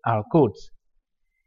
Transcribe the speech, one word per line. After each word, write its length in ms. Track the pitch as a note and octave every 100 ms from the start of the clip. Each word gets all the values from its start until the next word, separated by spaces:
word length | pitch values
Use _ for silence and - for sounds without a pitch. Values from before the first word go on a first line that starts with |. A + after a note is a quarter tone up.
| A#2
Al-Quds. 640 | A2 G#2 E3 B2+ - - - _ _ _ _ _ _